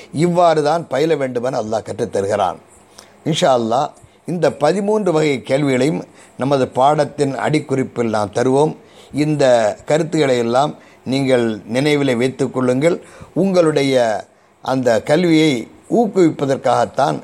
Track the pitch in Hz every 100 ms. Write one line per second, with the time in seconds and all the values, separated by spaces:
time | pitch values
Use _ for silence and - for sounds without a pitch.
0 | - - 175 175 175 156 147 165 160 131
1 | 160 151 131 123 120 135 107 110 104 104
2 | 110 104 98 107 92 80 - - _ -
3 | - - - 156 165 127 113 120 147 -
4 | - _ - 170 156 - 151 185 202 214
5 | 185 156 156 131 107 135 143 127 135 165
6 | - - - - 127 143 127 - 135 151
7 | 139 - 139 127 107 151 - 135 127 -
8 | 117 107 104 110 127 135 156 156 - -
9 | - 135 151 147 135 120 107 - - 151
10 | 151 160 139 123 117 120 151 - - -
11 | 113 131 131 127 117 107 104 120 151 147
12 | 139 117 131 131 131 127 127 127 160 196
13 | - - - - 190 180 160 147 139 131
14 | 117 101 - _ _ _ - 131 123 110
15 | - 151 175 156 156 123 90 - _ 180
16 | 233 196 165 - 139 127 127 120 110 -
17 | 143 139